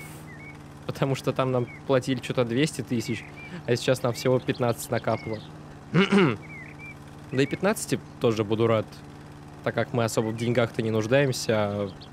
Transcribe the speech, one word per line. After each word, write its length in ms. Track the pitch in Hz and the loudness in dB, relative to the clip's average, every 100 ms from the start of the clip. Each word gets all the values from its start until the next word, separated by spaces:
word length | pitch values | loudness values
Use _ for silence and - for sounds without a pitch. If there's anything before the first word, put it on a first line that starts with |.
| - - - - - - - - - | -6 -14 -16 -16 -16 -16 -16 -12 -10
потому 260 | - 139 | -2 0
что 200 | 131 - | 0 0
там 180 | 127 131 | 0 2
нам 160 | 127 120 - - | 0 -2 -4 2
платили 340 | 131 127 127 | 2 2 -2
че-то 240 | - 127 117 | 0 0 2
двести 360 | 117 156 - | 2 2 0
тысяч, 420 | 110 120 110 110 - - - - - | -4 -2 -2 -6 -8 -14 -12 -6 0
а 80 | 123 | 2
сейчас 260 | - 127 | 2 2
нам 120 | 123 | 0
всего 260 | 113 131 127 | 0 2 4
пятнадцать 500 | - 120 120 117 - | 2 0 0 0 -2
накапало. 480 | 117 - 113 113 107 - - - - - | -2 0 0 -2 -8 -8 -16 -16 -16 0
<clears throat> 460 | 160 196 202 160 104 - - - - - - - - - | 2 6 6 6 4 -6 -14 -14 -14 -14 -14 -16 -16 -4
Да 120 | 127 | 0
и 20 | 139 | 0
пятнадцати 540 | 156 185 220 - 113 - - | 2 2 0 0 -4 -4 0
тоже 220 | 123 110 | 2 2
буду 220 | 104 110 113 | 2 4 4
рад, 220 | 113 - - - - - - - - | 4 0 -8 -16 -16 -18 -18 -18 -8
так 120 | 120 117 | -4 -2
как 180 | 110 | 0
мы 100 | 123 | 2
особо 260 | 113 - 110 | 2 2 0
в 80 | 113 | 0
деньгах-то 440 | 117 123 117 - | 2 4 2 2
не 80 | 113 | 0
нуждаемся, 640 | 110 107 135 139 127 - | 0 4 4 4 2 0
а 360 | 107 104 104 101 - - | 2 2 0 -4 -6 -16